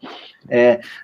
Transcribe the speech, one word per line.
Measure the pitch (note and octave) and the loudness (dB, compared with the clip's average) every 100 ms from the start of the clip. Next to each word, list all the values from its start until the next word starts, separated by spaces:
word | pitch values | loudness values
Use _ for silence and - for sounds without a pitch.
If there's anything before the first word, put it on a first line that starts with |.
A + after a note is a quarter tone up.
| - - - _ - | -20 -20 -20 _ -6
é, | A#2+ B2 A2+ - - | 0 2 0 -6 -18